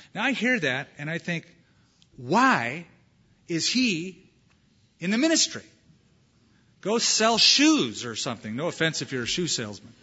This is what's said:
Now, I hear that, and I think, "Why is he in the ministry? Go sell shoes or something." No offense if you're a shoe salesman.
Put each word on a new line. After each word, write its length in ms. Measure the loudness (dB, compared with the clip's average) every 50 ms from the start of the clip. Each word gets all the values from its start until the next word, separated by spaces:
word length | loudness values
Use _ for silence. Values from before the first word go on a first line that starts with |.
| -20 -14 -6
Now, 120 | -2 -2
I 80 | 0 0
hear 260 | 0 2 2 2 2
that, 300 | 2 0 -2 -2 -6 -10 -14 -12
and 100 | -10 -8
I 100 | -8 -8
think, 280 | -6 -6 -6 -6 -8 -12 _ _ _ _ _ _ _ _ _ _ _ _ _
"Why 680 | -16 -4 0 4 4 6 6 4 2 0 -2 -6 -8 -12 -16 _ _ _ _ _ _ _ _ _ _ _
is 220 | -6 -4 -2 -2 0
he 600 | 0 0 0 0 0 -2 -4 -8 -12 -16 -20 _ _ _ _ _ _ _ _ _ _ _ _ _ _ _
in 120 | -4 -2
the 80 | 0 2
ministry? 440 | 2 2 2 2 0 0 -4 -10 -16 -16 _ _ _ _ _ _ _ _ _ _ _ _ _ _ _ _ _ _ _ _ _ _
Go 180 | -6 -2 -2 0
sell 400 | 0 0 2 2 4 2 4 6
shoes 680 | 6 6 6 6 6 6 6 4 2 0 -4 -6 -10
or 120 | -8 -8
something." 400 | -6 -6 -6 -8 -8 -10 -10 -6
No 100 | -4 -4
offense 360 | -6 -2 -2 -2 -2 -2 -4 -8
if 100 | -6 -6
you're 100 | -6 -4
a 120 | -4 -4
shoe 100 | -4 -2
salesman. 480 | -4 -4 -4 -6 -8 -10 -14 -18 -20 -20 -20